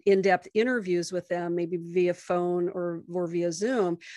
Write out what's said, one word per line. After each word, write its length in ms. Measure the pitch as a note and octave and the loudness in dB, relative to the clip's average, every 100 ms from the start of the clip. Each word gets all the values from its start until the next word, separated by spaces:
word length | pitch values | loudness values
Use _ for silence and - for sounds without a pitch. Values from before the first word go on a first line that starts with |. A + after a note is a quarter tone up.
in-depth 440 | G3+ F#3+ F#3+ F3+ - | 4 4 4 2 2
interviews 600 | G#3+ B3 B3 F#3 F3 E3+ | 0 2 0 0 -2 -2
with 140 | F3+ F3 | -6 -4
them, 260 | F3 F3 | -4 -2
maybe 240 | F3 E3+ F3 | -2 -2 -4
via 340 | E3+ F3+ F3 | -2 0 2
phone 560 | F3 - F3+ F3 F3 F3 | 0 -2 0 2 0 -2
or, 340 | F3+ F3 E3+ - | -2 -4 -6 -6
or 160 | F3+ E3+ | -4 -2
via 240 | F3 F3 | 0 -2
Zoom, 460 | E3 A3+ B3 F3+ E3+ - | -2 -2 0 0 -2 -8